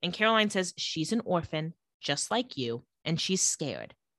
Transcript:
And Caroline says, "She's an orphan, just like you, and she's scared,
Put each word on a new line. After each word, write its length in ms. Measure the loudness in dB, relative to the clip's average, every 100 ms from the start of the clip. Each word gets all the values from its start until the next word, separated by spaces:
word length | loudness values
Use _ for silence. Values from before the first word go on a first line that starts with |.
And 100 | -4
Caroline 380 | 2 4 6 4
says, 240 | 2 -2 -4
"She's 360 | -6 -4 0
an 80 | 0
orphan, 500 | 2 0 0 -4 -4 -8 _ _
just 300 | -4 -2 0
like 260 | -2 -2 -4
you, 280 | -4 -4 -8 _
and 160 | -2 -2
she's 220 | 2 2
scared, 520 | 2 0 -4 -6 -10 -16 _